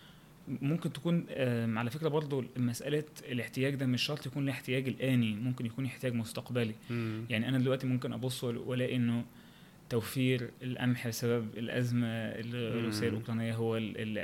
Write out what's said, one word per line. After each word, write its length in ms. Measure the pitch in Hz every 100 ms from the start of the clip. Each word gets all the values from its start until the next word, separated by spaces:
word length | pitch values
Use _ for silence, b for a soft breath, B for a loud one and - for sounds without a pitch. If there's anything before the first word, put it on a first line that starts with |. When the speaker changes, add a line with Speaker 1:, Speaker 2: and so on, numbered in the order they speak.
| B B B - -
Speaker 1:
ممكن 440 | 123 139 165 151
تكون، 340 | - 170 170 -
آم، 480 | - 127 117 113 110
على 120 | 120
فكرة 180 | 151 156
برضو 360 | 151 147 139 113 127
مسألة 480 | 120 120 143 151 151 - -
الاحتياج 460 | 123 113 131 135
ده 120 | 135 131
مش 160 | 123
شرط 240 | - 147 131
يكون 180 | 143
الاحتياج 440 | 139 127 - 131 131
الآني، 460 | - 131 123 110
ممكن 320 | 104 127 127 120
يكون 200 | 123 131
احتياج 280 | - 127
مستقبلي. 600 | 117 113 - 120 123 113 110 -
Speaker 2:
مم. 340 | 120 113 110 117
Speaker 1:
يعني، 180 | 110 117
أنا 100 | 131
دلوقتي 280 | 127 131 131
ممكن 260 | 123 131
أبص 320 | 117 127 123
وال-، 120 | 120 117
وألاقي 400 | 117 123 127 127
إنه 280 | 120 120 117 B B B B B -
توفير 600 | 120 107 135 127 127 117 -
القمح 460 | 127 123 123 123 120
بسبب 500 | 113 120 120 110 110
الأزمة 480 | 117 127 123 120 117
الروسية 1000 | 113 110 107 117 120 113 117 113 107 117
Speaker 2:
مم. 60 |
Speaker 1:
الأوكرانية 400 | 110 113 113 113
هو 220 | 113 113 113
ال-، 200 | 107 -
ال-، 220 | 110 104